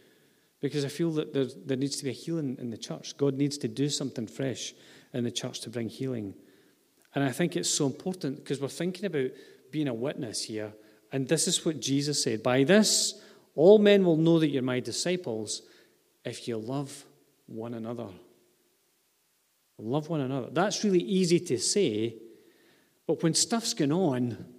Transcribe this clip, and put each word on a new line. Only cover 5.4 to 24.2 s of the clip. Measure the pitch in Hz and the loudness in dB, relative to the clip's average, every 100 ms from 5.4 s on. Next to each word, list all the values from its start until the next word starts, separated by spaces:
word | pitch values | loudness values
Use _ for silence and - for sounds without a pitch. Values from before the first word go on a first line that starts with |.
| 127 - | -8 -10
to | 117 | -10
bring | 117 113 | -6 -8
healing. | - 131 120 101 - - _ _ _ _ _ _ - | -6 -6 -4 -6 -10 -20 _ _ _ _ _ _ -2
And | |
I | 175 | -2
think | - 175 175 | 0 -2 0
it's | 175 | -2
so | - 143 | 0 0
important | - 185 185 139 143 | -2 -8 -6 -8 -8
because | - 135 | -6 -6
we're | 135 | -6
thinking | - 170 180 202 | -4 -6 -4 -4
about | 156 131 - - - _ | -2 -2 -4 -18 -20 _
being | 151 147 | -4 -2
a | |
witness | 113 135 - 120 98 | -2 -4 -4 -6 -6
here. | - 107 107 - - _ _ | -6 -6 -8 -12 -20 _ _
And | 135 131 | -4 0
this | 160 - | 2 2
is | 180 | 0
what | 175 156 | 0 -2
Jesus | - 139 143 143 | -2 0 0 -2
said, | 127 113 | 0 0
"By | 127 127 | 2 4
this, | 139 208 208 - - - - - _ | 8 6 6 4 0 -4 -16 -20 _
all | - 170 214 | 6 10 10
men | 208 202 | 10 8
will | 180 156 | 6 6
know | 165 165 | 6 6
that | 156 | 4
you're | 139 | 2
my | 127 127 | 0 -2
disciples | 120 110 175 180 180 110 104 - - - _ _ _ _ 131 | -4 -4 -2 -4 -4 -6 -6 -10 -12 -20 _ _ _ _ -12
if | 113 - | -10 -6
you | 113 | -6
love | 110 135 135 - - _ _ _ - | -4 -6 -6 -12 -20 _ _ _ -16
one | 113 117 | -12 -10
another." | 117 113 120 110 90 - _ _ _ _ _ _ _ _ _ _ _ _ _ _ - | -8 -8 -8 -10 -14 -20 _ _ _ _ _ _ _ _ _ _ _ _ _ _ -12
Love | 110 143 151 | -4 -4 -2
one | 160 | -4
another. | 131 135 113 | -2 -4 -4
That's | 143 202 - | 0 0 0
really | 214 180 | 2 2
easy | 190 190 180 175 | 2 2 4 2
to | - 123 | 2 -2
say, | - 208 165 107 117 - - - _ _ _ _ _ _ - | 0 2 2 2 -2 -6 -18 -20 _ _ _ _ _ _ -4
but | 156 | 0
when | 165 | 2
stuff's | 156 - 233 220 | 2 0 -2 -2
going | - 143 | 0 0
on, | 170 180 127 | 2 2 2